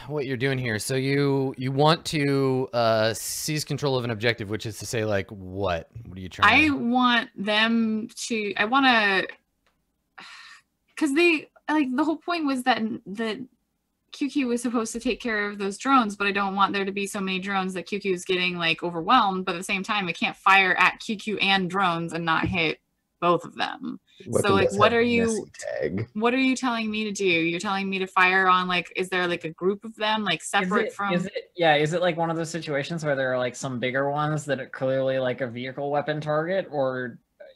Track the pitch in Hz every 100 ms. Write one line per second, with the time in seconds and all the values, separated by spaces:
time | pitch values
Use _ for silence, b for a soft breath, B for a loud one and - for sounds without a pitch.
0 | - 151 135 127 135 135 127 107 - 131
1 | 135 139 143 139 135 - 131 135 151 165
2 | - 160 143 139 135 131 127 120 113 110
3 | 110 107 - - - 151 - 139 143 131
4 | 120 110 117 113 101 107 113 104 - 120
5 | 107 101 95 101 92 92 98 85 - -
6 | - 92 92 - 208 254 311 269 240 247
7 | 247 240 - - 196 214 226 233 226 220
8 | 220 - - 226 208 - 214 262 269 233
9 | 208 190 - - _ _ _ _ _ _
10 | _ - B B B B _ _ _ -
11 | 302 277 349 311 - _ - 302 262 254
12 | 302 311 - 349 294 269 254 226 220 233
13 | - 202 226 185 - _ _ _ _ _
14 | _ - 285 294 254 240 254 226 220 233
15 | 254 208 247 214 208 202 196 196 262 269
16 | 214 202 202 202 196 196 190 196 196 196
17 | 196 208 190 185 196 196 185 185 170 208
18 | 202 180 - 185 180 175 165 160 175 170
19 | 175 254 202 190 185 170 196 196 196 208
20 | 185 165 202 - 202 196 190 175 180 -
21 | - 208 - 196 190 196 180 185 190 165
22 | 170 165 165 160 165 180 156 - _ _
23 | _ _ 175 170 - - - - - -
24 | B B 190 190 208 196 180 196 233 233
25 | 240 233 226 220 - - - 60 76 95
26 | 117 214 233 254 262 254 254 233 220 214
27 | 214 202 196 165 165 175 208 196 196 190
28 | 190 - 185 190 185 180 180 180 165 -
29 | 180 185 175 175 160 165 185 202 226 220
30 | 214 220 202 165 - 202 185 - - -
31 | 202 175 180 - - 180 165 147 151 170
32 | 180 160 165 165 160 165 156 143 139 170
33 | 151 135 131 127 127 - 139 123 127 131
34 | 139 143 151 151 147 135 120 - 131 135
35 | 131 131 127 120 127 120 131 127 143 147
36 | 143 151 147 151 165 190 131 143 131 127
37 | 123 - _ _ -